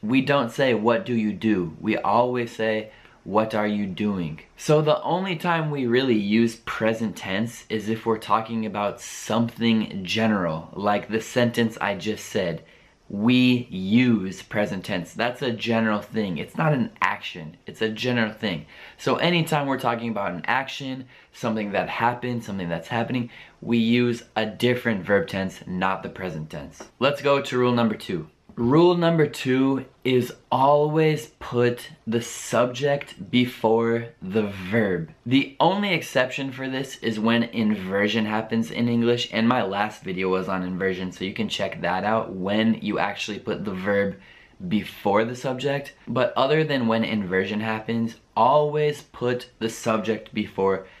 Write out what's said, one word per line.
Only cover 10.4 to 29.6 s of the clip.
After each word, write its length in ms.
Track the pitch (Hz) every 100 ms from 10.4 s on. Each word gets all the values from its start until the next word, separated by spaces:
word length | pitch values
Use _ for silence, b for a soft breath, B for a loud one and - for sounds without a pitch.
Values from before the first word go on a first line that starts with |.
| 87 78 82
like 360 | 90 104 104 -
the 120 | 110
sentence 580 | - 127 120 120 113 -
I 140 | 101
just 320 | 95 107 104 -
said. 380 | 107 90 80 - b b b -
We 540 | 101 113 127 123 123 120
use 720 | 95 95 113 127 110 95 90
present 440 | - 107 104 95
tense. 300 | 98 92 85
That's 280 | - 120 123
a 80 | 131
general 500 | 113 117 113 110 104
thing. 380 | - 110 101 80
It's 180 | 92 -
not 160 | 160
an 200 | 139 107 -
action. 540 | 95 98 - 92 78 - -
It's 160 | -
a 60 | 110
general 440 | 110 123 120 110
thing. 340 | - 107 78 - B B B
So 180 | - 120
anytime 500 | 170 175 156 151 139
we're 140 | 131
talking 300 | 123 117 117
about 200 | 104 98
an 120 | 87
action, 640 | 78 123 135 - 135 131 127 B B
something 400 | - 123 110 101
that 160 | 95 90
happened, 560 | - 120 120 123 120
something 240 | 113 98 85
that's 180 | 82 -
happening, 440 | 117 117 127 120 B B B
we 180 | 107 117
use 440 | 113 120 120 117 - 110
a 100 | 107
different 580 | 98 123 123 120 104
verb 220 | 87 101 -
tense, 320 | 98 95 - -
not 380 | 90 95 95
the 40 | 95
present 420 | - 92 80 78
tense. 340 | 78 69 - - -
Let's 200 | 131 143
go 220 | 139 139
to 160 | 131 127
rule 160 | 123
number 220 | 120 113 -
two. 320 | - 87 76 _ _ -
Rule 380 | 120 151 175
number 320 | 175 170 165 147
two 600 | - 131 127